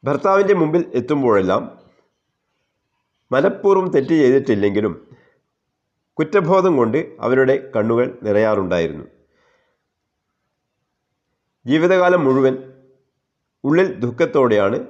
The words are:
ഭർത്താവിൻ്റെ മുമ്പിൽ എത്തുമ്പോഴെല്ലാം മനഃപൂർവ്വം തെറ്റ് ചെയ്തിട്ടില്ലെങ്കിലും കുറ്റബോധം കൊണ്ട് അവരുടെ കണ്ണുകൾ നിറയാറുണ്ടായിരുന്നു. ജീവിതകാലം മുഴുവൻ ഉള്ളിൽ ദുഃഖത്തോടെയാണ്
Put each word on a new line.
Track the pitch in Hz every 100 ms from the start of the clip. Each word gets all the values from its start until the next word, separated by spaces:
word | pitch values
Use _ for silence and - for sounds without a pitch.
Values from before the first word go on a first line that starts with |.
ഭർത്താവിൻ്റെ | - 147 196 196 196 190
മുമ്പിൽ | 156 170 170 127
എത്തുമ്പോഴെല്ലാം | 123 147 127 104 92 98 - - _ _ _ _ _ _ _ _ _ _ _ _ _ _ _
മനഃപൂർവ്വം | 127 185 196 202 196 185
തെറ്റ് | 165 131 160
ചെയ്തിട്ടില്ലെങ്കിലും | 131 131 135 107 101 101 104 78 - - _ _ _ _ _ _ _ _ _ -
കുറ്റബോധം | 160 208 170 190 185 147
കൊണ്ട് | 117 127 - -
അവരുടെ | 110 131 131 135 -
കണ്ണുകൾ | 113 107 117 127 -
നിറയാറുണ്ടായിരുന്നു. | 107 104 110 104 92 87 82 76 - _ _ _ _ _ _ _ _ _ _ _ _ _ _ _ _ _ _ _ _ _ _ _ _ _ 123
ജീവിതകാലം | 151 175 185 180 180 139
മുഴുവൻ | 131 131 131 - - _ _ _ _ _ _ _ _
ഉള്ളിൽ | 139 160 190 123
ദുഃഖത്തോടെയാണ് | 120 117 170 151 123 107 98 123 -